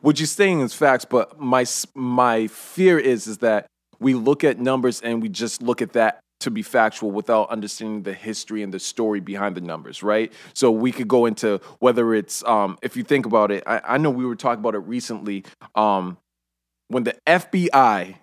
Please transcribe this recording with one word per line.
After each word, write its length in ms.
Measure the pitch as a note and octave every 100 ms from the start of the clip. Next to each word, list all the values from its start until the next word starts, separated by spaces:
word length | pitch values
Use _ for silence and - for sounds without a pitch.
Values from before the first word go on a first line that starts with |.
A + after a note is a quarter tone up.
What 180 | C#3+ D3
you're 80 | D#3
saying 320 | - G3 E3+
is 140 | B2
facts, 320 | - D3 B2+ -
but 340 | B2 - D3+
my 220 | C3+ B2+
s-, 240 | B2 - - -
my 520 | B2 B2 B2 A2+ A2
fear 520 | - - - F#3 E3
is, 260 | B2+ A#2+ G#2+
is 120 | G#2
that 300 | A#2 G#2+ - _ _ _
we 160 | C3 B2+
look 280 | A2+ D3
at 160 | D3+ A#2
numbers 400 | B2 C3 B2 A2
and 220 | A#2 A#2
we 80 | A2
just 320 | F#2+ A2+ -
look 200 | A#2+ A#2+
at 120 | A2+
that 260 | A#2+ A2 - _ _
to 100 | -
be 100 | A2
factual 480 | G#2 B2 A2 - G#2+
without 380 | G2+ G#2 A2 G#2
understanding 540 | A2+ G#2 - A2 G#2+
the 100 | G2
history 500 | F2+ A2 G#2+ - A2
and 100 | G2+
the 60 | F#2+
story 420 | - - A2+ G#2
behind 340 | F2+ G2 G2+ F2+
the 60 |
numbers, 420 | F2 D#2+ - -
right? 300 | G2+ G#2+ A2 - -
So 180 | - C3
we 200 | A2 B2
could 160 | B2 A2+
go 180 | B2+ A#2
into 360 | G#2+ A2 G2 - -
whether 340 | B2 A#2+ A#2
it's, 300 | A2 G2 -
um, 340 | A#2 A2 G2+ F#2+
if 160 | B2 B2
you 60 |
think 220 | A#2+ C#3 A#2+
about 240 | A2 G#2
it, 140 | G2 -
I, 140 | A2 -
I 120 | C3
know 120 | D#3
we 160 | B2 B2+
were 100 | A#2
talking 240 | C3 A#2+
about 160 | A2+ G#2+
it 40 |
recently, 680 | F2+ B2 - A2 G#2 G2 - _ - -
um, 420 | G#2+ G2 F2+ F2+ _ _ _ _ _ _ _
when 160 | B2 A#2
the 100 | - -
F 240 | F3 -
B 200 | F#3 E3+
I 460 | C#3 B2+ G2+ F#2 F#2